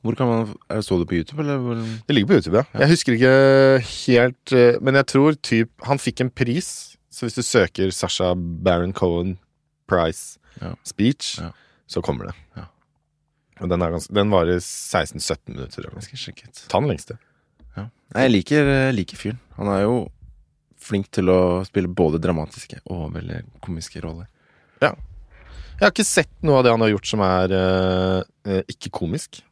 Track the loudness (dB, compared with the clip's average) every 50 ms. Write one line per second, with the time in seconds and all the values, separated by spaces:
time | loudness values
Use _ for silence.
0 | -4 -4 -2 -2 0 0 0 -2 -2 -6 -10 -16 _ _ -6 -6 -4 -2 -2 -2
1 | 0 -2 -4 -4 -4 -6 -8 -8 -6 -4 -4 -4 -4 -6 -6 -6 -8 -8 -10 -12
2 | -4 0 2 2 4 4 4 2 2 2 2 2 0 _ 0 2 4 4 4 4
3 | 2 0 2 4 6 6 6 6 6 6 6 6 6 6 4 4 0 -4 -12 -6
4 | 0 4 4 4 4 4 0 _ _ 2 6 6 8 6 6 4 0 2 2 2
5 | 2 4 4 4 4 4 2 0 -2 0 0 0 0 -2 _ _ -4 -4 -4 -2
6 | -2 -4 -2 -2 -4 -4 _ -2 -2 -2 -2 -4 -4 -8 -12 -14 -18 -20 -20 _
7 | _ _ -12 -8 -8 -6 -6 -6 -6 2 2 2 2 2 _ -2 -2 -2 -2 -4
8 | -6 -6 -2 -2 0 0 0 -2 -4 -8 -8 -2 0 2 2 2 0 -4 -2 -2
9 | 0 0 0 -2 -2 -4 -6 -8 _ _ _ _ _ _ _ _ _ -2 0 0
10 | 0 0 -4 -8 -14 -18 -20 _ _ _ _ -14 -14 -14 -14 _ _ -16 -4 -2
11 | 0 0 0 _ -8 -10 -10 -10 -12 -14 -14 _ _ _ _ _ _ _ -8 -6
12 | -4 -4 -6 -6 -8 -14 -14 -16 -20 _ _ -18 -18 -18 _ _ _ _ _ _
13 | _ _ _ _ _ _ _ _ _ _ _ _ -4 -2 0 0 0 -2 -2 -6
14 | -8 -2 0 0 2 4 4 2 4 2 0 -2 -4 -8 -12 -12 -12 -4 -2 -2
15 | -2 -2 -8 -10 -6 -6 -6 -8 _ -18 -14 -14 -14 -14 -14 -16 -16 -14 -16 -18
16 | -18 -16 -16 -16 -16 -16 -18 -20 _ -20 _ -20 -14 -2 -2 0 0 0 -4 -4
17 | -6 _ -16 -18 _ _ _ _ _ _ _ _ -20 -18 -14 -14 -14 -14 _ _
18 | _ _ -2 0 2 4 4 2 2 2 2 2 4 4 2 2 0 0 -2 -2
19 | -6 -6 -10 -10 -8 -8 -8 -8 _ _ -12 -6 -4 -2 0 0 2 0 0 -2
20 | -4 -6 -14 _ -20 -20 -20 _ _ _ _ _ _ _ _ _ -10 -4 -4 -4
21 | -4 _ -4 0 2 4 4 4 4 2 0 -2 -6 -4 -4 -4 -4 -2 0 0
22 | 0 0 0 0 -2 -2 -2 -2 -4 -8 -12 -20 -20 _ -20 -20 _ -12 -10 -8
23 | -8 -8 -10 -12 -12 -10 -12 -12 -14 -16 _ -18 -12 -10 -10 -10 -10 -14 -14 -14
24 | -12 -12 -12 -14 -16 -20 _ _ _ _ _ _ _ _ _ _ -2 -2 -2 -4
25 | -16 -18 -18 -20 -20 _ -20 -20 -20 -20 -20 -18 -18 -18 -4 0 0 0 2 0
26 | -2 0 0 0 0 -2 -6 _ 0 2 4 4 6 4 4 4 4 2 2 0
27 | -2 -4 -2 0 2 2 2 2 2 2 2 0 2 2 2 2 0 0 0 0
28 | 0 0 0 -2 -4 _ _ _ _ -4 -4 -4 -4 -6 -12 _ -12 -12 -8 -8
29 | -6 -6 -6 -8 -10 -12 -20 -20 _ _